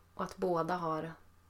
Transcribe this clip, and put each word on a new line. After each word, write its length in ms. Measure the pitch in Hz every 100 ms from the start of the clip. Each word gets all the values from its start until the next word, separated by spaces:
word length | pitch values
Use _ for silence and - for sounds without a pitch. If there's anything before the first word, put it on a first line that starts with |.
| -
och 100 | -
att 120 | 180 -
båda 400 | 190 165 165 175
har 360 | 165 156 160 - - -